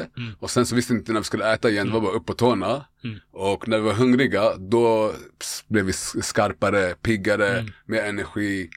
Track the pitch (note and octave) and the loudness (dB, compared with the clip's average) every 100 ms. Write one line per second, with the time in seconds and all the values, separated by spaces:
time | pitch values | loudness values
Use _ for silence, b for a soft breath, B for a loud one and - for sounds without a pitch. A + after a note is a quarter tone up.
0 | - A#2+ A#2 - G2+ B2+ A#2+ A#2+ A#2+ A2+ | 0 -10 -12 -10 -2 0 2 0 0 -2
1 | A2 A2 - G#2+ G#2+ A2 A#2+ G2+ G2 A2+ | 0 -2 -2 -2 0 2 2 2 0 0
2 | G2+ G#2+ - - A#2+ G#2 F#2 C#3 - _ | 0 -2 -4 2 2 2 0 -4 -8 _
3 | A#2 G#2 - - G2 F#2 A2 A2 G#2+ G2+ | -12 -12 -16 -4 -2 -2 0 0 2 4
4 | B2+ B2 B2 G2 G#2+ F2 F#2+ A#2 A#2 A2 | 4 4 4 2 2 0 0 4 4 4
5 | G#2+ D2+ - - - - - G#2+ F#2+ F#2 | 0 -4 -14 -14 -12 -10 -2 0 0 -2
6 | - F#2+ - - G#2 - G2 G2+ F2+ - | -6 -6 -2 0 0 0 0 2 0 -2
7 | A#2 G#2+ G2+ G#2 G2+ G2 G#2+ - - A2 | -2 0 0 0 0 0 -4 -10 -6 -4
8 | G#2 G2+ F#2 G#2 G#2 G2 E2+ | -2 -4 -6 -4 -2 -2 -6